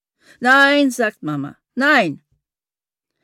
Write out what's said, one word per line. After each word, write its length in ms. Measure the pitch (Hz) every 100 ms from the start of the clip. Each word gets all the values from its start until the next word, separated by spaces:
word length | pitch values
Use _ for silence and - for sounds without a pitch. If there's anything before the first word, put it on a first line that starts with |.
| _ _ _ -
"Nein", 520 | 240 269 277 285 277
sagt 320 | 240 214 -
Mama, 340 | 151 147 135 - _
"nein." 480 | - 277 285 180 - _ _ _ _ _ _ _ _ _ _